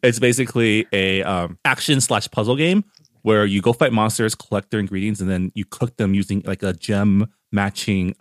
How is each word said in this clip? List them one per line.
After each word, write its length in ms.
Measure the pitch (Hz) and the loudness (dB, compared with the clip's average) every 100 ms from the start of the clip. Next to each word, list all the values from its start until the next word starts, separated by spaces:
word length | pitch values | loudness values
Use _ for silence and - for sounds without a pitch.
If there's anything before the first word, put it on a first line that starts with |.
it's 160 | 127 117 | 0 2
basically 640 | 123 117 123 120 113 107 - | 2 2 0 0 2 2 0
a, 300 | 101 95 95 | 0 0 0
um, 340 | 92 92 87 87 - | 0 -2 -4 -4 -2
action 340 | 131 - 135 | 0 0 0
slash 300 | - 110 - | 2 -2 -2
puzzle 260 | - 107 135 | -4 -2 0
game 300 | 160 196 202 _ _ _ | 2 2 0 _ _ _
where 200 | 107 107 | 2 2
you 160 | 104 98 | 4 2
go 120 | 104 | 2
fight 180 | 117 147 | 2 2
monsters, 420 | 113 110 - 110 - | 2 0 0 -2 -2
collect 340 | - 101 - | -6 -6 -4
their 100 | 110 | -4
ingredients, 400 | 95 98 104 98 | -4 -4 -4 -4
and 100 | 92 | -2
then 220 | 92 92 - | -2 -4 -6
you 100 | 95 | -10
cook 320 | - 123 - | -6 -6 -2
them 160 | 101 | 0
using, 280 | 98 95 101 - | 0 0 -4 -4
like, 160 | 95 | -4
a 100 | 98 | -4
gem 540 | 85 - 101 104 98 110 _ _ | -6 -2 0 2 2 0 _ _
matching, 640 | 101 98 - - 95 90 - | -2 -2 -4 -2 -2 -2 -4